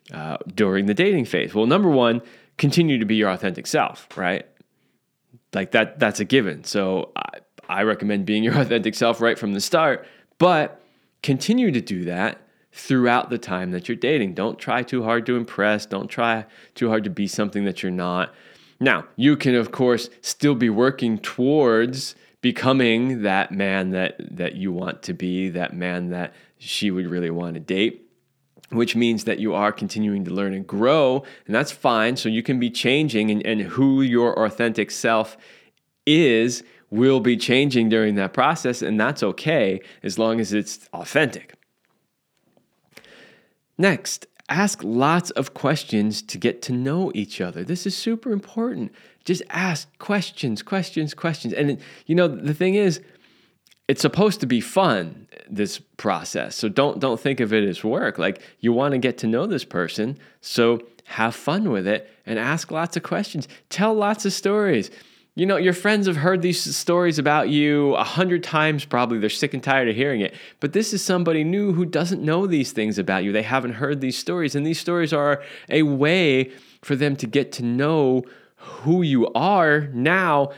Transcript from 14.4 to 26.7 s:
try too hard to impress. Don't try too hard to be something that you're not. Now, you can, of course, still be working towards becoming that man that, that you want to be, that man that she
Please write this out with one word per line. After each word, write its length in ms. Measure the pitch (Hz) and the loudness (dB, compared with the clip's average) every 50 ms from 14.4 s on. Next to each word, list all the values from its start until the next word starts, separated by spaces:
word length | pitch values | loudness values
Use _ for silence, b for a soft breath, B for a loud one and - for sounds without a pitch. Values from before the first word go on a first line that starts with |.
| 95 110 - - | -4 -4 -4 -6
try 240 | - - 113 123 | -4 -2 -2 -2
too 200 | 123 - - 127 | -2 -2 -4 -2
hard 220 | 113 110 117 117 110 | 0 0 0 0 0
to 100 | 123 123 | 0 -2
impress. 500 | 120 117 - - - 98 107 107 104 - | -2 -2 -4 -2 0 2 2 2 0 -2
Don't 220 | - - - - 110 | -6 -8 -8 -8 -6
try 360 | - - 117 117 113 110 107 - B B B B B | -4 -2 0 0 0 -2 -4 -10 B B B B B
too 140 | - 123 113 | -2 0 0
hard 160 | 110 110 101 | 2 0 0
to 60 | 104 | -2
be 160 | 87 101 101 | -4 -4 -4
something 380 | 95 - - 107 101 - 104 101 | -4 -2 -2 -4 -2 -2 -2 -2
that 180 | 98 87 - | -2 -4 -4
you're 100 | - 92 | -4 -4
not. 420 | 90 90 90 90 90 90 90 - B B B B B B B B B B | -4 -4 -4 -2 -2 -2 -4 -4 B B B B B B B B B B
Now, 260 | 127 135 113 78 - - _ | 2 2 2 2 -2 -6 _
you 220 | - 123 143 147 | 2 4 4 4
can, 180 | 139 - 139 123 | 4 2 2 2
of 160 | 120 113 117 | 2 2 0
course, 400 | - - 131 123 123 113 - - B B | -2 0 2 2 2 2 -2 -6 B B
still 340 | B - - - - 143 143 | B -10 -4 0 2 2 2
be 120 | 117 120 113 | 2 2 2
working 500 | 104 107 123 135 135 - 127 117 113 104 | 4 4 2 2 2 0 -2 -2 -2 -2
towards 960 | - - - - 123 135 147 156 143 120 113 110 117 127 131 135 - - - b b b b b | -4 -6 -4 0 2 2 4 4 4 4 4 4 2 0 -2 -6 -8 -10 -12 b b b b b
becoming 840 | - 123 113 - - 127 135 135 127 117 113 113 123 131 131 117 | -2 -2 0 2 2 2 4 4 4 4 4 2 2 0 -2 -2
that 300 | 104 101 95 98 98 - | 0 0 0 0 0 -2
man 380 | 92 98 98 98 95 98 95 92 | -2 -2 -2 0 0 -2 -2 -2
that, 260 | 92 92 92 - - - - - - | -2 -2 -2 -4 -6 -8 -16 -12 -8
that 200 | 87 87 85 - | -6 -6 -6 -6
you 160 | - 95 98 | -4 -4 -4
want 300 | 90 87 92 85 80 - - | -4 -4 -6 -8 -8 -8 -8
to 80 | - | -10
be, 360 | 87 80 92 90 90 92 95 95 | -8 -6 -4 -4 -4 -2 -4 -4
that 260 | 85 87 87 - - | -4 -4 -6 -6 -6
man 320 | 87 87 90 90 90 90 87 | -6 -6 -6 -4 -4 -6 -6
that 240 | 87 90 87 - b b b b b b | -6 -6 -8 -10 b b b b b b
she 320 | - - | -12 -10